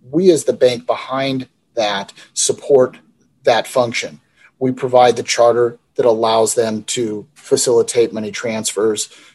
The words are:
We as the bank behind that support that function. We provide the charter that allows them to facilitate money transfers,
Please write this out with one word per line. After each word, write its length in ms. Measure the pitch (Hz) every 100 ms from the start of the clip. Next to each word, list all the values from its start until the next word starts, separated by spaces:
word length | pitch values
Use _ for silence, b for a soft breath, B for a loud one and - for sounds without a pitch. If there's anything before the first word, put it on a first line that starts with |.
| 127
We 200 | 151 185
as 140 | 156 -
the 80 |
bank 320 | 117 127 120 -
behind 600 | 117 - 131 135 131 127 _ _ -
that 380 | 104 98 98 B B
support 640 | - - - - 135 127 - _ _ _ _
that 240 | - 110 -
function. 540 | 131 120 - 85 76 b b b _
We 120 | 131
provide 440 | 127 131 123 123 117
the 80 |
charter 540 | 117 - 117 117 120 117 _ -
that 100 | 123
allows 500 | 110 113 113 110 -
them 280 | 113 110
to 440 | 104 127 113 104 - _
facilitate 760 | - 127 131 117 113 120 113
money 180 | 110 107
transfers, 800 | 98 120 110 107 - 110 107 - b b